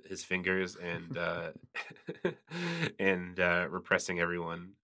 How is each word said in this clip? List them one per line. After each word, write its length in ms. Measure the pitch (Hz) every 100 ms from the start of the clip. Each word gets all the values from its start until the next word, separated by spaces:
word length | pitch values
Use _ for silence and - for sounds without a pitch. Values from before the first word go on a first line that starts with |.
| -
his 160 | 92 -
fingers 500 | 92 92 92 92 -
and, 420 | 87 85 85 85
uh, 340 | 85 85 82 - - - - - - -
<laughs> 80 | 180 156 _ 170 175 170 165 -
and, 400 | 98 95 90 90
uh, 280 | 90 87 90
repressing 500 | 87 - 95 - 90
everyone, 540 | 85 87 85 85 90 101